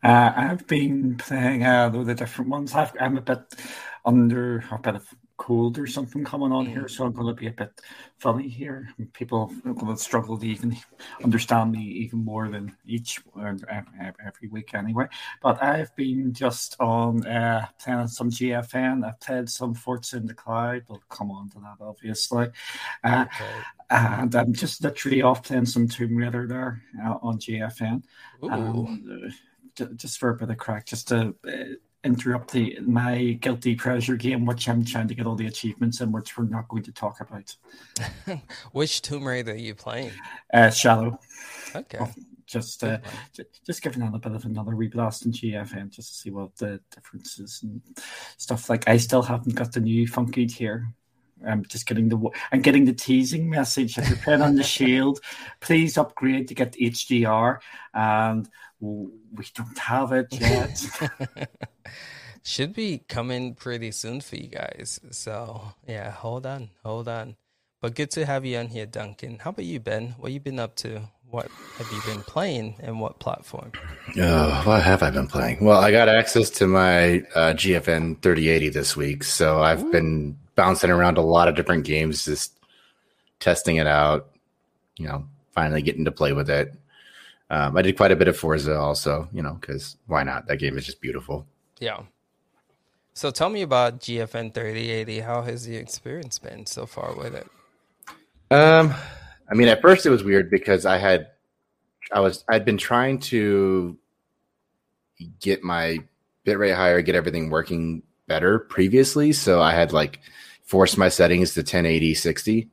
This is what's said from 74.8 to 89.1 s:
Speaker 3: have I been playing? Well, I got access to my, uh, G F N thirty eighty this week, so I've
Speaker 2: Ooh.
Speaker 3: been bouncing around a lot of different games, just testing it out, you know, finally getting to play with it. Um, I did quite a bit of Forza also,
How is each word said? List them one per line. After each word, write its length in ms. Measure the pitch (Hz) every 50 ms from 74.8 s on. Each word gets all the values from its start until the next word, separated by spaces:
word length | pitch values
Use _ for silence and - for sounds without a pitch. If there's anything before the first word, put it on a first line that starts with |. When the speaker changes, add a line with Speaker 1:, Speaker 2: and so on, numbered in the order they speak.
| 82
Speaker 3:
have 180 | 90 95 95
I 80 | - 76
been 180 | 71 - 69 67
playing? 360 | - - 67 117 - - 104
Well, 160 | 107 104 95
I 120 | 95 107
got 180 | 104 113 117 110
access 400 | 110 113 113 - - 120 110 -
to 160 | - - 101 92
my, 560 | 92 95 92 92 90 87 87 87 87 90 - - -
uh, 200 | 82 82 80 80
G 220 | 78 - 95 90
F 120 | 85 76 -
N 280 | 82 82 80 82 80 -
thirty 320 | - 92 87 80 80 80
eighty 200 | 82 80 73 76
this 260 | 69 73 71 - -
week, 280 | 73 73 71 71 71 -
so 380 | - - - 85 78 78 78
I've 220 | 78 80 80 78 -
Speaker 2:
Ooh. 80 | 320
Speaker 3:
been 460 | 330 85 82 80 80 78 73 71 71 - - _ _
bouncing 340 | - 95 92 92 - - 90
around 280 | 90 87 87 90 87 -
a 40 |
lot 260 | 82 80 85 85 85 85
of 80 | 82
different 300 | 80 82 - 87 82 73
games, 400 | 73 76 78 80 80 76 76 -
just 320 | - 76 73 - - _ _ _ _ _ _ _ _ _ _ _ _ _ _ _ _ _ _
testing 380 | - - 87 - - - 82 80
it 100 | 78 76
out, 420 | 73 73 73 76 76 73 71 - _ _ _ _ _ _ _ _ _ _ _ _ _ -
you 100 | 80 76
know, 180 | 71 71 71 - - _ _ _ _
finally 280 | 87 82 78 76 78
getting 240 | 71 78 80 78 78
to 60 | 80
play 220 | 76 - 78 71 69
with 160 | 71 71 71
it. 240 | 71 71 73 - - - _ _ _ _ _ - _ - - - _ _ _ _
Um, 260 | 76 78 73 71 69
I 60 | 87
did 160 | 95 95 95 -
quite 140 | 104 95
a 40 | 95
bit 120 | 78 90 85
of 100 | 85 -
Forza 400 | - 80 78 78 71 76 76 76
also, 500 | 73 73 73 73 - 76